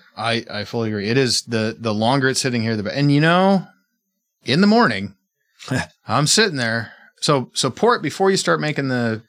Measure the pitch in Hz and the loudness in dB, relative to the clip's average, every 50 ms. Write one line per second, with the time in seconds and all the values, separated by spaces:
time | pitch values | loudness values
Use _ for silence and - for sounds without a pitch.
0 | _ _ _ - 107 117 117 117 113 - - 104 101 - - 120 117 110 107 104 | _ _ _ -6 -4 -2 -2 -2 -4 -6 -10 -10 -8 -6 -4 -4 -4 -2 -4 -4
1 | 98 107 117 135 135 120 110 - - 117 117 110 110 113 113 - 113 113 104 104 | -2 0 2 2 2 2 0 -2 -4 -2 -2 -2 -2 -2 -4 -4 -4 -4 -2 0
2 | 110 117 135 139 131 135 131 - - 131 120 117 110 113 113 107 95 101 - 139 | 0 2 2 2 2 0 0 0 -2 -2 -2 -2 -2 -2 -2 -2 -4 -4 -2 0
3 | 143 143 143 143 156 165 175 180 190 196 196 185 - - _ _ _ _ _ _ | 2 2 4 4 4 4 4 4 4 4 4 2 0 -4 _ _ _ _ _ _
4 | _ _ _ _ _ _ _ _ _ - 123 165 208 208 - 240 233 139 107 98 | _ _ _ _ _ _ _ _ _ -2 2 2 4 4 4 4 4 2 0 -2
5 | 98 101 - _ _ _ _ _ _ _ _ _ - - 127 131 - - _ _ | -6 -8 -12 _ _ _ _ _ _ _ _ _ -10 -6 -6 -6 -6 -6 _ _
6 | _ - 107 131 147 147 - - 220 202 156 131 120 113 113 117 110 - - - | _ -4 -2 0 2 2 2 2 2 0 0 -2 -2 -2 -2 -4 -4 -8 -14 -20
7 | - - _ _ - - 147 135 120 - _ - - 131 - - - 233 240 - | -20 -20 _ _ -2 0 0 0 0 -4 _ -4 -4 -4 -2 0 2 2 2 0
8 | 185 143 - - 190 190 196 180 - 180 170 156 151 151 147 147 139 135 127 123 | -2 -6 -4 0 2 2 2 2 0 0 0 0 0 -4 -4 -4 -2 -2 -2 -2
9 | 120 113 110 107 - | 0 -2 -2 -4 -8